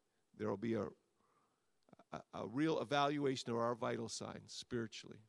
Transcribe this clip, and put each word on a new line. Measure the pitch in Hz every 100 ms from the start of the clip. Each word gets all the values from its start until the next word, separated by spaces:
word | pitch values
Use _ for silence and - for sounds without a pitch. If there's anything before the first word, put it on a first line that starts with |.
| _ _ _ -
there | 107
will | 101
be | 117
a, | 110 98 - _ _ _ _ _ _ _ _ _ - -
a, | - -
a | - -
real | 123 160 160
evaluation | 107 143 143 147 139 131 -
of | 117
our | 117
vital | 117 120 117 113
signs | - 104 - 104
spiritually. | - - 123 113 - - -